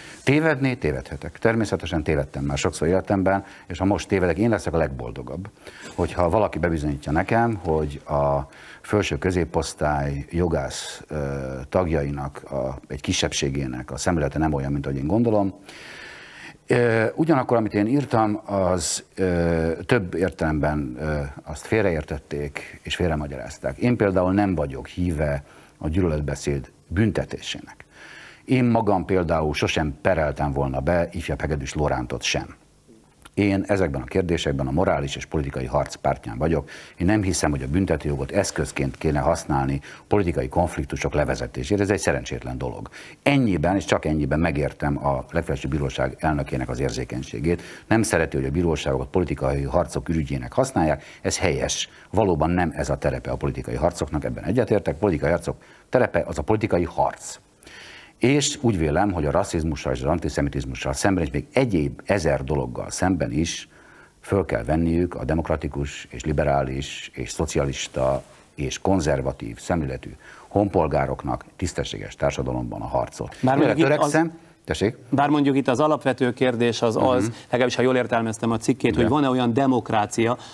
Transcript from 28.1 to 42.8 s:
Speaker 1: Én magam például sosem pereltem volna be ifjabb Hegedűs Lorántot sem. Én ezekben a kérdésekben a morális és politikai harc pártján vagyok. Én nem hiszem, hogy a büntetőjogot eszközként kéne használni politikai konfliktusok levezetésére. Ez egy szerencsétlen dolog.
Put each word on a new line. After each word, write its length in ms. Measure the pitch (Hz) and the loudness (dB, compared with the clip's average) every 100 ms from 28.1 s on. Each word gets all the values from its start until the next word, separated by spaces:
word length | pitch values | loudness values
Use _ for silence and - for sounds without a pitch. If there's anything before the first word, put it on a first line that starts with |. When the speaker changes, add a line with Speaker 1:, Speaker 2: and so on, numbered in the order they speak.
| - - - - | -20 -20 -12 0
Speaker 1:
Én 180 | 131 123 | 2 4
magam 400 | 113 104 95 82 | 4 4 2 2
például 480 | 92 82 82 78 | 2 2 2 0
sosem 420 | 73 104 - 76 69 | 0 0 0 -2 0
pereltem 500 | - 85 76 71 73 | 0 2 0 -2 -2
volna 280 | 69 69 65 | 0 -2 -2
be 300 | 69 87 85 | 0 0 0
ifjabb 300 | 80 - 73 | -4 -6 -4
Hegedűs 320 | 76 76 65 | -2 -2 -4
Lorántot 480 | 76 71 65 60 62 | -2 0 0 -4 -6
sem. 340 | - 69 - - _ _ - 113 _ _ - | -4 -4 -6 -16 _ _ -20 -20 _ _ -6
Én 300 | - 101 98 95 | 0 2 2 2
ezekben 340 | 101 85 67 | 2 2 0
a 40 | 64 | -2
kérdésekben 600 | 95 90 85 78 69 67 | 0 2 0 0 -2 0
a 40 | |
morális 440 | 71 95 76 71 71 | 2 2 2 -2 -6
és 100 | - | -4
politikai 400 | 82 69 65 64 | -4 -4 -4 -2
harc 300 | 71 - - | -2 -2 -2
pártján 420 | 67 67 - 55 | -2 -2 -4 -2
vagyok. 320 | 80 78 - - - - | 0 0 -2 -12 -14 -2
Én 80 | 90 | 2
nem 160 | 107 | 2
hiszem, 280 | 95 85 82 | 2 0 0
hogy 100 | 69 | -2
a 60 | 64 | 0
büntetőjogot 640 | 82 92 78 73 71 67 | 0 2 0 -2 -4 -2
eszközként 680 | 95 92 - 71 - 69 64 | -2 0 -2 -4 -2 -4 -2
kéne 220 | 80 73 | 0 2
használni 600 | 67 80 - 69 67 69 - - - | 2 0 0 0 0 -2 -6 -18 0
politikai 420 | 104 87 76 65 | 2 2 0 0
konfliktusok 640 | 85 87 - 73 69 73 | 0 0 -2 -4 -4 -2
levezetésére. 680 | 73 67 65 62 - 64 101 | 0 0 -2 -6 -6 0 2
Ez 60 | 98 | 2
egy 100 | 101 | 2
szerencsétlen 580 | - 69 64 62 62 64 | 0 0 -2 -8 -6 -6
dolog. 320 | 64 - | -6 -8